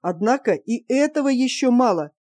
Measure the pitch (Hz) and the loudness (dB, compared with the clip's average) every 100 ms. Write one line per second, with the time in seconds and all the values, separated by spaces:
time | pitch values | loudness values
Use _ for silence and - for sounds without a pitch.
0 | 175 170 208 269 - 180 - 233 _ 262 | -6 -4 -2 0 0 -4 -4 -6 _ 0
1 | 294 302 277 254 262 - 262 240 247 175 | 0 0 0 0 -2 0 2 4 2 0
2 | 147 _ | -4 _